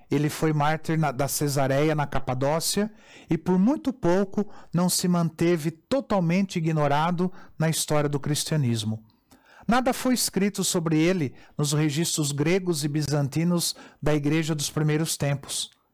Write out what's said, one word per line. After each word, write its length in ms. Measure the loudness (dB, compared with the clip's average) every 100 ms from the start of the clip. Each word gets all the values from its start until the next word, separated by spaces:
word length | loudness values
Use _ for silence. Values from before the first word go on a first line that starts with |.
| -4
ele 180 | 0 0
foi 240 | 0 0
mártir 460 | 2 0 0 -2 0
na, 140 | 0
da 160 | -2 -4
Cesareia, 680 | -2 -2 0 2 2 2
na 140 | 0 -2
Capadócia, 840 | -2 -2 -2 0 0 0 -2 -2 -6 -20 -20 -2
e 80 | -2
por 220 | 2 4
muito 340 | 4 2 -2
pouco 560 | 0 2 2 2 -2 -4 -8 -6
não 160 | 0 0
se 180 | 0 0
manteve 640 | 2 0 0 2 2 -2
totalmente 840 | -8 _ -4 0 0 2 2 0 -2
ignorado 760 | 0 2 2 2 2 0 -2 -4 -12 -2
na 140 | 0
história 400 | 0 0 0 2
do 100 | -2
cristianismo. 800 | -2 -4 -2 0 0 0 -2 -6 -10 _ _ -20 _ -6 0
Nada 260 | 2 2
foi 220 | 0 0 0
escrito 480 | 0 0 0 0
sobre 360 | -2 0 0 2
ele 360 | 2 2 -2 -6 -10 -4
nos 180 | 0
registros 580 | 2 0 0 -2 -2 -2
gregos 520 | 0 0 0 0 -2
e 40 | -2
bizantinos 880 | -2 0 0 0 0 0 0 -2 -6 -16 -4
da 140 | 0 2
igreja 400 | 2 0 0 -4
dos 120 | -4
primeiros 480 | -2 0 0 -2 -2
tempos. 540 | -2 -4 -6 -8 -8 -12 _